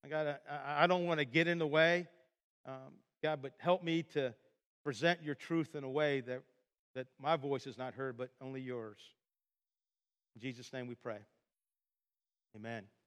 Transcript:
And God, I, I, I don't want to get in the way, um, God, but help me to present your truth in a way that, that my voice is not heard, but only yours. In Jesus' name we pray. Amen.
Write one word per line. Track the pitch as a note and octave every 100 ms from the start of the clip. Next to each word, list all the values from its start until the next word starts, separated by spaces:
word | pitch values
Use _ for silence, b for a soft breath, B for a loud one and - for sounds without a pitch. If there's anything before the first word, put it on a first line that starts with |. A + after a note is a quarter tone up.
And | C#3+
God, | D#3 D3+
I, | C#3+ -
I, | D3 C#3 D3
I | F3
don't | F3+ F3
want | D#3+
to | C#3
get | D#3 E3
in | E3+
the | D#3
way, | D#3 E3 F3 E3+ - _ _ _ _ -
um, | C3 C3+ - _ _
God, | D3+ D3+
but | C3+ -
help | E3 F3+
me | E3+ E3 E3
to | D3+ C3 - _ _ _ _
present | D3 A2+ E3 F3
your | D3+ C#3+
truth | - E3 D3+ D3+
in |
a | C3+
way | C#3 D3+ C#3
that, | A#2+ B2+ - _ _ _ _ C3
that | B2+ _
my | C#3+ E3
voice | C#3 C#3 C#3
is | A2
not | B2+
heard, | A#2+ C3+ A#2+
but | B2+ _
only | C3 C3
yours. | B2+ B2 A2 G#2 - _ _ _ _ _ _ _ _ _ _ _ _ A2+
In |
Jesus' | B2+ A#2+ A#2
name | C3 B2
we | A#2+
pray. | B2 G#2+ G#2 _ _ _ _ _ _ _ _ _ _ _ _ G#2+
Amen. | A2+ A2+ G2+ _